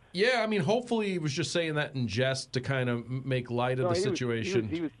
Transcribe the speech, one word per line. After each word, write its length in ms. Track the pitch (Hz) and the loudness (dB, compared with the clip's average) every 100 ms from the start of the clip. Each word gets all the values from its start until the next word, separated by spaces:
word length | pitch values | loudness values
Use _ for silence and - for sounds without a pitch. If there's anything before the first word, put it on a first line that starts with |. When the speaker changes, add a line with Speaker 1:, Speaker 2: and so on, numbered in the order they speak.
| - | -12
Speaker 1:
Yeah, 300 | 180 233 247 | 0 2 4
I 40 | 220 | 2
mean, 120 | 208 | 2
hopefully 520 | 151 233 240 226 202 | 2 2 2 0 0
he 60 | 180 | 0
was 140 | 151 | -2
just 220 | 143 147 | -2 0
saying 220 | 175 165 151 | 0 0 0
that 200 | 147 135 | -2 -2
in 100 | 117 | -2
jest 460 | 101 131 131 - | 2 2 0 -2
to 80 | 131 | -4
kind 300 | 127 135 123 | -2 0 0
of 160 | 120 113 | -2 -4
m-, 160 | 131 | -6
make 260 | 135 127 123 | -2 -2 -2
light 300 | 120 123 127 | 0 0 2
of 60 | 131 | 0
Speaker 2:
No, 80 | |
Speaker 1:
the 20 | - | 2
Speaker 2:
he 40 | |
was, 40 | |
he 60 | - | 0
was, 40 | |
Speaker 1:
situation. 540 | 151 123 117 110 117 110 | 0 0 -2 0 0 0
Speaker 2:
he 140 | 165 | -2
was, 100 | 156 - | -4 -8